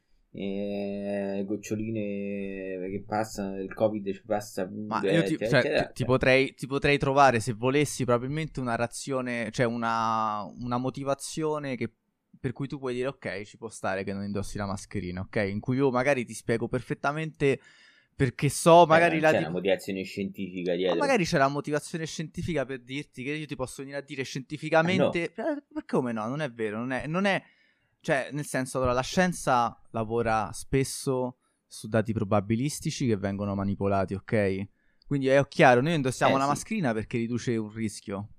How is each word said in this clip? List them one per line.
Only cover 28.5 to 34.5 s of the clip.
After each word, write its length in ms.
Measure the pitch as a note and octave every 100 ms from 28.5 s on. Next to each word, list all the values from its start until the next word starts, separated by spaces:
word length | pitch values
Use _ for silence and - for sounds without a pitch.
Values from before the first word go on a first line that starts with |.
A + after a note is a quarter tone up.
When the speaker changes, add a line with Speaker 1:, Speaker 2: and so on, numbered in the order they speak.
| C3 C3 C3+
Speaker 2:
allora, 140 | B2+
la 100 | B2
scienza 800 | B2+ - F3+ E3 - B2+ A#2 - -
lavora 600 | A2+ A2 A#2 A2+ A2 G2+
spesso 840 | - - C3+ C3 - - C3 B2+ - _ _ _
su 200 | - A2
dati 260 | A2 A2
probabilistici 920 | G#2+ G2+ G#2 G2+ A2+ C#3+ - D#3+ - C3
che 100 | G#2
vengono 380 | G2 G2 G2+
manipolati, 600 | G2 G2 G2 G2 G2 F#2
ok? 540 | F#2+ - A2+ G2+